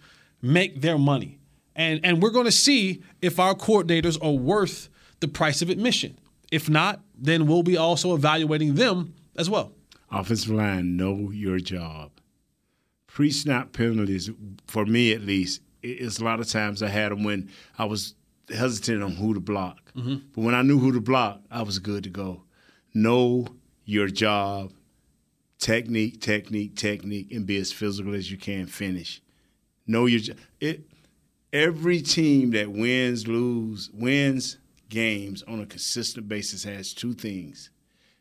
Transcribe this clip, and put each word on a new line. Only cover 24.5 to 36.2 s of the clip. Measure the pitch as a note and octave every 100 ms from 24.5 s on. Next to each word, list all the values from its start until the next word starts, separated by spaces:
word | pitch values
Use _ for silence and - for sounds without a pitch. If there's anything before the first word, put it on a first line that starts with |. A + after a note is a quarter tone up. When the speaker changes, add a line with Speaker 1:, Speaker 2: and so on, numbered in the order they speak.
| G2+ F#2+ - _ _ _ _ _ _ _ -
Speaker 2:
technique, | - A2+ A2+ A2 A2+ -
technique, | - G#2 - G#2+ G#2 -
technique, | G#2 G2+ G2 G2+ G2
and | A#2+ G2
be | G2
as | F#2
physical | - G#2 G2 G2
as | G2+ F#2
you | F#2+
can | - G2 E2+
finish. | - G2 F2+ D#2+ - _ _ _ _ _ _ -
Know | A2+ B2
your | A#2
jo-, | A2 - - -
it, | D3 D#3 - _ _ _ _ _ -
every | C#3+ D#3+ D#3+ E3+ F3
team | - E3 D#3 C#3 B2
that | G#2+ G#2
wins, | G2+ A#2 B2+ B2 A#2+ G#2+
lose, | A#2 B2 A#2 A2 G#2 -
wins | G#2 A#2+ C#3+ C#3 C3 B2 - _ _ -
games | A2 A2+ G#2 G2+ F#2+ -
on | A2+
a | G2+
consistent | A#2+ - B2 A2+ -